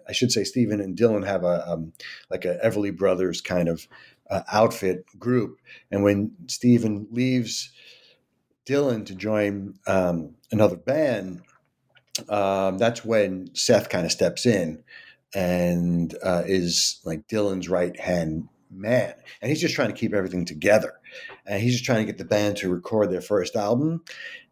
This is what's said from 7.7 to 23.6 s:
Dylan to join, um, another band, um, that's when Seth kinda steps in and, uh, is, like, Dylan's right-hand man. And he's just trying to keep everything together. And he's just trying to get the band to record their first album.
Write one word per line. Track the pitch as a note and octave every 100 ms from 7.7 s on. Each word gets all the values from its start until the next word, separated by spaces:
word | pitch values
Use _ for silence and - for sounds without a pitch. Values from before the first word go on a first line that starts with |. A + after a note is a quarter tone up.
| - - - _ _ _ _ _ _ -
Dylan | C#3 C#3 A2+ G2+
to |
join, | F#2 G#2+ G#2+ G2+ G2+ G2 - -
um, | F#2+ F2+ E2+ D2+ - _
another | A2 G#2 F2
band, | - D3+ D3+ G#2+ F#2+ F2 - _ _ _ _ _ _ - -
um, | G#2 G2 G2 F#2+ F#2+
that's | A#2 A#2+
when | A2 A2 G2+ F#2 F2+
Seth | - - G#2 -
kinda | F#2+ E2
steps | - F2 - B2
in | G2+ E2 D#2+ - - - - _
and, | G2 F2+ F2+ F2 F2 F2 F2 E2 -
uh, | F#2 F2
is, | E2+ F#2+ F2 E2 - -
like, | - D#2+ -
Dylan's | G#2+ G2+ F#2 F2
right-hand | F2+ F2 - F#2 F2 D#2+ D#2 - _ _
man. | F#2 G#2 B2 F2 - - -
And | A2+
he's | D#3
just | F3
trying | E3 A2+
to |
keep | - A2
everything | G2+ F#2 F2+
together. | F2 D#2 F#2+ G#2+ - - - - - -
And | G2+ G2+
he's | A#2+
just | B2
trying | - A2
to | G#2+
get | -
the |
band | F#2 G#2 G#2 G2+
to | F#2
record | F2+ - A2 G2
their | F2+
first | - G2+ F2+
album. | A2